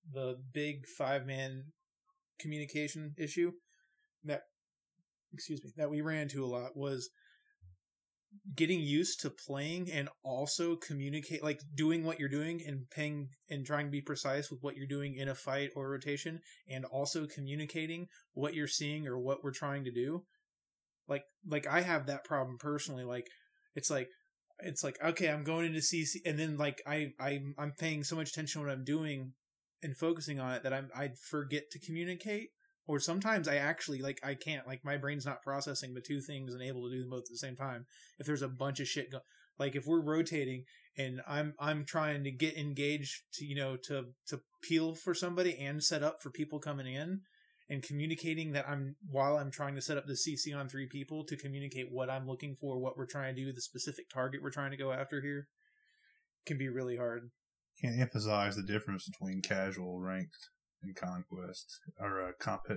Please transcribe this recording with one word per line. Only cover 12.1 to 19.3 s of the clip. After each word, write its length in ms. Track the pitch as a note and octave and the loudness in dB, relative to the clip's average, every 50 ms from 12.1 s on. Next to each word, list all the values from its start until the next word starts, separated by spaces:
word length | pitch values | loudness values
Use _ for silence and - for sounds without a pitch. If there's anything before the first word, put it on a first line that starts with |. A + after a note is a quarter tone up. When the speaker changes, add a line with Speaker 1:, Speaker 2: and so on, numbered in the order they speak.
| E3 - | 0 2
Speaker 1:
you're 100 | C#3+ C3+ | 0 2
doing 320 | C3+ D3 D3+ E3 E3+ E3+ D#3+ | 2 2 2 0 -2 -2 -4
and 240 | D3+ C#3+ C3+ B2+ - | -4 -4 -4 -6 -6
paying 380 | - D#3 D3+ D3 D3+ D3 C#3+ C3 C3+ _ _ - | -4 -2 0 0 0 -2 -4 -6 -10 _ _ -6
and 160 | D#3 C#3 C3 | -4 -4 0
trying 200 | B2 D3 D3 D3 | 2 2 2 2
to 60 | C#3+ | 2
be 80 | C#3+ C#3+ | 0 -2
precise 500 | C#3 C#3 C#3 - - C#3+ C3+ D3 C#3+ - | 0 -2 -4 -2 0 2 2 2 0 -2
with 100 | D3 B2+ | -6 -4
what 120 | C3+ C#3+ C3+ | -4 -6 -4
you're 100 | C3 C3+ C3 | -4 -4 -2
doing 260 | C#3 C#3+ C#3+ C#3+ C3+ | -2 -2 -2 -2 -2
in 140 | B2+ C3+ C#3 | -2 -2 -2
a 60 | C3 | -2
fight 340 | - - C#3 C3 C#3 C#3+ C#3 - | -4 -2 -2 0 0 0 -2 -2
or 140 | D3 C3+ C3+ | -4 -2 -2
rotation 500 | C#3 C3 C3 D3 C#3+ C#3+ - E3 D#3+ E3 - - - - _ - | -2 -2 0 -2 -2 -2 -2 -4 -6 -6 -10 -16 -20 -20 _ -8
and 160 | C3+ C3 B2+ | -6 -6 -6
also 420 | B2 B2+ C3+ C#3+ C#3 - E3 D3+ D3 | -2 0 0 0 2 2 0 -2 -2
communicating 800 | - D3 C#3 C3+ C#3+ D3+ D3+ D3 - E3 D#3 D#3 E3 E3+ F3+ - - - - _ | -4 -6 -6 -4 -2 -4 -4 -4 -2 -4 -2 -2 -4 -6 -6 -8 -12 -20 -20 _
what 220 | _ C3 C#3 D3+ E3+ | _ -2 -2 0 0
you're 120 | D#3+ D3 | 0 0
seeing 400 | C3+ - - D3+ D3 D3 D3+ D3+ | 2 2 0 2 0 0 0 -2
or 100 | C3+ B2 | -2 -2
what 280 | B2 B2 C3+ | 0 2 0